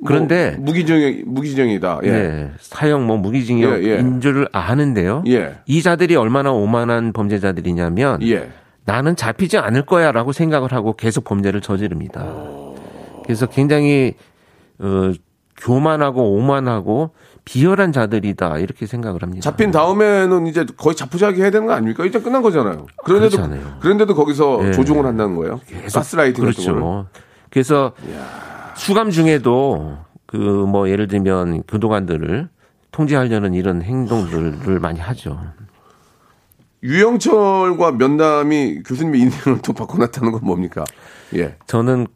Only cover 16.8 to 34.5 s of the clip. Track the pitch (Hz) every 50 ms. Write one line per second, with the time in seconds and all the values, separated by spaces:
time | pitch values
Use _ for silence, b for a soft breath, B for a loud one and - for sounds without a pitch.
16.8 | 90 95 107 131 160 160 b b b b b b _ - - 127 139 180 190 196
17.8 | 196 180 147 135 113 104 110 107 95 104 95 - 95 85 78 78 87 98 - -
18.8 | - 104 - 120 117 110 92 87 - 90 90 92 92 147 151 - 233 208 165 156
19.8 | 156 175 190 208 214 208 202 196 190 180 185 180 165 165 156 170 156 120 - -
20.8 | - 180 170 - 139 131 - 175 202 208 190 180 190 202 196 214 214 226 - -
21.8 | 110 110 113 - 170 190 185 233 - 240 247 269 240 220 175 151 117 101 85 76
22.8 | 73 - - - - - 180 208 214 220 196 - 90 76 - 69 71 71 69 131
23.8 | 135 160 202 208 214 196 196 147 147 147 147 139 156 143 131 107 95 98 95 92
24.8 | 131 135 151 151 139 131 117 110 110 101 90 85 80 87 101 131 - - 90 90
25.8 | - - - - 147 - - 165 151 131 127 127 117 117 113 - 90 90 - 113
26.8 | 127 82 92 101 98 92 b b b b b b b _ - 135 127 127 147 143
27.8 | 135 123 - - - - - 73 - - - - - - - - - - - -
28.8 | - - 196 214 226 214 175 160 160 160 156 139 117 123 120 127 139 139 113 78
29.8 | 76 76 71 73 78 - - - _ - - 107 104 104 101 101 98 98 98 98
30.8 | 101 95 98 101 107 98 98 101 95 95 95 92 90 87 82 82 85 - - 110
31.8 | 104 110 107 101 98 85 85 78 78 76 87 123 170 180 _ _ _ _ _ _
32.8 | _ _ - - 156 143 147 139 127 123 113 107 101 98 90 90 92 98 90 87
33.8 | 82 98 127 131 127 104 117 113 95 82 85 82 82 82